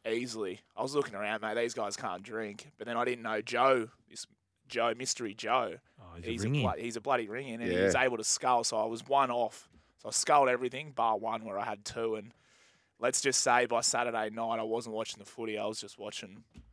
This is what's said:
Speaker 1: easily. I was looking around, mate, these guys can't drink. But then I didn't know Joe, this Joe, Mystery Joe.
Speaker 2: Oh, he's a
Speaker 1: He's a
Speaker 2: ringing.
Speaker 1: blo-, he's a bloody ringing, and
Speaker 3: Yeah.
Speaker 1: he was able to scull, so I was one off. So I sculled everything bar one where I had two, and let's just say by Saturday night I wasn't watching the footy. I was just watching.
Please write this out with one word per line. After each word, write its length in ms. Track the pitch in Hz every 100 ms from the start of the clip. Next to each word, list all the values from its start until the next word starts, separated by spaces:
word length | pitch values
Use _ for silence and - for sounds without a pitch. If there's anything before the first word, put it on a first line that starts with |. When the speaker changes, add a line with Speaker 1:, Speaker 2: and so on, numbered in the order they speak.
| 113
Speaker 1:
easily. 520 | 113 123 113 98 101 _ -
I 60 |
was 120 | 131
looking 220 | 143 127 101
around, 240 | 104 107
mate, 140 | 107 117
these 180 | 120
guys 220 | 117 104 101
can't 260 | 113 90
drink. 480 | 101 110 107 104 - -
But 80 | 110
then 100 | 117
I 80 |
didn't 200 | 123 123
know 160 | 113 107
Joe, 460 | 110 120 135 127 110 _ _
this 160 | - - _ _ _ 135
Joe, 260 | 120 117 113
Mystery 380 | 127 - 110
Joe. 400 | 110 110 127 110 95 _ _
Speaker 2:
Oh, 40 | 92
he's 100 | 85 101
a 40 |
Speaker 1:
He's 100 | 117
a 20 |
Speaker 2:
ringing. 180 | 110 147
Speaker 1:
blo-, 120 | 113 80
he's 180 | 120 113
a 40 |
bloody 280 | 139 123 107
ringing, 260 | 120 135 113
and 40 | 113
Speaker 3:
Yeah. 60 | 90
Speaker 1:
he 60 |
was 120 | 98 127
able 220 | 131 117
to 60 |
scull, 380 | 110 - 127 123
so 140 | 117 110
I 80 | 113
was 180 | 113 -
one 240 | 139 131
off. 360 | 120 110 - - - _ _
So 80 | 110
I 20 |
sculled 360 | - - 147 135
everything 440 | 123 127 131 151
bar 260 | 127 113 107
one 260 | 110 113
where 140 | 110 98
I 60 |
had 200 | 117 104
two, 300 | 104 117 113
and 180 | 110 107 _ _ _ _ _ _ -
let's 200 | 120 -
just 200 | 135 123
say 260 | 131 120 120
by 140 | 117
Saturday 500 | - 120 120 113 107
night 300 | 113 113 113
I 20 |
wasn't 320 | 110 113 113
watching 240 | 107 110 107
the 60 | 98
footy. 300 | - 113 107
I 80 | 107
was 140 | 110
just 180 | 101 -
watching. 460 | 104 - 92 104 - - -